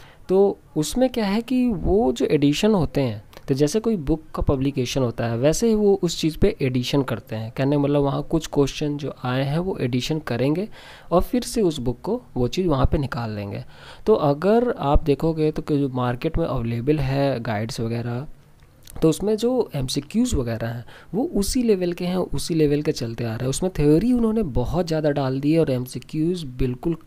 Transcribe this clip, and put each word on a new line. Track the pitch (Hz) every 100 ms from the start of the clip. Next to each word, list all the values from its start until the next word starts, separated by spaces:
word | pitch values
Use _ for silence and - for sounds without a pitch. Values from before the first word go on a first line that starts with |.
| - - -
तो | 190 196 - - 156
उसमें | 156 247 254
क्या | 240 196
है | 214
कि | 233 254 247
वो | 170 160 196 254
जो | 233 -
एडिशन | 151 143 147 214
होते | 202 135 143
हैं, | 127 107 - - -
तो |
जैसे | 131 147 220
कोई | 226 208
बुक | 139 156 -
का | -
पब्लिकेशन | 135 139 139 131 120 143
होता | 120 113 117
है, | 117
वैसे | 143 160 233
ही |
वो | 214 202 196
उस | 175 -
चीज़ | 160 160
पे | 196 -
एडिशन | 131 127 123 143
करते | 135 123 - 110
हैं। | 117 131
कहने | 135 147
मतलब | 143 147
वहाँ | 143 143
कुछ | - 156 -
क्वेश्चन | 147 135 - 151 147
जो | 135 -
आए | 123 131
हैं, | 139 160
वो | 190 -
एडिशन | 127 123 139 156
करेंगे | - 117 135 165 220 - - - -
और | 170
फिर | - 247
से | - 240
उस | 180 131
बुक | 123 123
को | 180 247 - 123
वो | 120
चीज़ | 180 185
वहाँ | 131 135
पे | 160
निकाल | 135 123 113
लेंगे। | 107 101 113 - - - - -
तो |
अगर | 220 143 143 185 233 247 -
आप | 143 151
देखोगे | 147 139 160 160 151
तो | 156
कि | - 143
जो | 139
मार्केट | 127 123 123 160 165
में | 165
अवेलेबल | 131 117 117 131 151
है | 131 139 139 127
गाइड्स | 113 104 110 -
वगैरह, | 113 120 117 120 151 - - - - - - -
तो | 160
उसमें | 156 202 214
जो | 233 254 -
एमसीक्यूज़ | 143 131 139 - 220 247 143
वगैरह | 117 107 113
हैं, | 120 - - -
वो | 185
उसी | 330 196 196 254
लेवल | 240 190 180
के | 175 180
हैं, | 185
उसी | - 135 -
लेवल | 160 147 147
के | 151
चलते | 143 117 117
आ | 113
रहे | 113
हैं। | 127
उसमें | 131 185 170
थ्योरी | 147 156 240
उन्होंने | 247 226 220
बहुत | 165 120 120 160 170
ज़्यादा | 156 151
डाल | 143 131 135
दी | 143
है | 165
और | 151
एमसीक्यूज़ | 127 123 127 - 156 160 180 139
बिल्कुल | 123 127 123 175 160